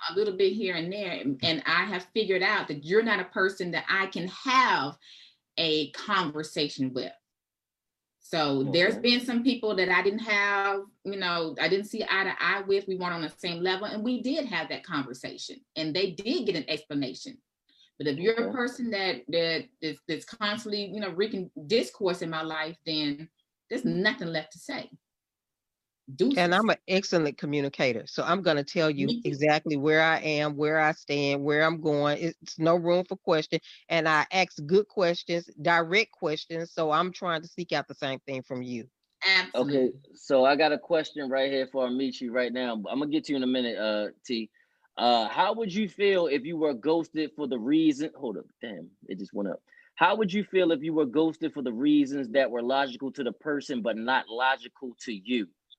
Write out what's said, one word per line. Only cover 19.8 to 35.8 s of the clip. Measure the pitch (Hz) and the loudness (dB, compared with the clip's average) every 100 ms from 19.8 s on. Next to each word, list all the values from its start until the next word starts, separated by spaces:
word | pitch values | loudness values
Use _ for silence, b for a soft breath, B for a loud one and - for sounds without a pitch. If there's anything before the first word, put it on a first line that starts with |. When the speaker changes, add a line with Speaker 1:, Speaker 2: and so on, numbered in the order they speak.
Speaker 1:
is, | 160 147 - | -8 -8 -8
that's | 151 | -8
constantly, | - - 208 214 214 208 202 | -8 -6 -4 -4 -4 -6 -6
you | 202 | -6
know, | 196 | -6
wreaking | 170 214 190 180 - 147 | -2 -2 -4 -8 -10 -2
discourse | 220 359 - 190 180 | 0 0 -2 -2 -2
in | 170 | -4
my | 160 | -6
life, | 160 156 156 170 | -6 -6 -6 -8
then | - 156 147 143 160 _ _ _ - | -6 -4 -2 -4 -10 _ _ _ -8
there's | 233 | -4
nothing | - 170 208 214 170 | -2 0 0 0 -4
left | 160 156 | -6 -8
to | - | -12
say. | - - - - _ _ _ _ _ _ _ _ _ _ - | -12 -10 -12 -18 _ _ _ _ _ _ _ _ _ _ -10
Speaker 3:
And | 131 226 269 175 | 0 2 4 4
I'm | 185 220 | 4 4
Speaker 1:
Deuces. | |
Speaker 3:
an | 165 - | 0 0
excellent | 185 196 180 151 127 | -2 2 2 2 -2
communicator. | 156 147 139 - 139 113 - | -4 -2 -2 0 0 0 -4
So | - | -4
I'm | 135 180 | 0 0
gonna | 175 147 | 2 0
tell | 139 180 156 | 0 0 2
you | 143 139 | 2 -2
Speaker 1:
Me | 240 | -2
too. | - | -4
Speaker 3:
exactly | 139 151 151 165 143 | 0 2 2 2 0
where | 147 156 | 2 4
I | 160 160 | 4 2
am, | 160 147 151 143 | 0 0 0 0
where | 151 156 | 0 2
I | 156 | 2
stand, | 156 - 143 139 139 | 0 -2 0 2 0
where | 143 147 | 2 4
I'm | 160 165 | 4 2
going. | 156 147 147 147 | 0 2 2 0
It's | 165 - - - | -2 -6 -12 0
no | 160 175 | 2 4
room | 170 175 185 | 4 2 0
for | 190 | -4
question. | - 160 156 160 B B B | 2 2 2 -4 B B B
And | 165 160 | 0 4
I | 156 - | 4 2
ask | 190 180 - 147 | 2 0 -2 2
good | 190 208 | 4 4
questions, | - 175 170 - 170 - - | 2 2 2 -2 -4 -6 -4
direct | 151 170 | 2 2